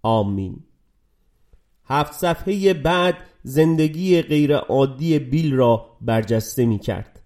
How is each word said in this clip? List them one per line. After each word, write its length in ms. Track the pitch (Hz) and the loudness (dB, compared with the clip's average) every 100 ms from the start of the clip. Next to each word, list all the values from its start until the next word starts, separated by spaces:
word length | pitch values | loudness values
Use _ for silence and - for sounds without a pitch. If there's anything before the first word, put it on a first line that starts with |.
آمین." 560 | 113 113 101 98 95 - - _ _ _ _ _ _ _ _ _ _ _ _ | 0 0 0 -4 -8 -12 -20 _ _ _ _ _ _ _ _ _ _ _ _
هفت 280 | 139 147 | -2 -2
صفحه 600 | - 175 165 190 202 190 | -4 -2 -2 -4 0 0
بعد 440 | 175 147 180 180 175 - _ | 2 0 0 0 -2 -10 _
زندگی 800 | - 139 160 160 156 156 185 170 | -4 2 2 2 0 -2 2 2
غیرعادی 960 | - 151 143 143 - 131 135 131 165 151 | 2 2 2 0 0 0 0 -2 0 0
بیل 360 | 127 151 160 131 | 0 -2 0 2
را 300 | 120 113 - _ | 4 2 -2 _
برجسته 640 | 113 113 107 110 - - 117 | -2 -2 0 -2 -2 -2 0
می‌کرد. 540 | 107 - 98 107 - | 0 -4 -8 -10 -20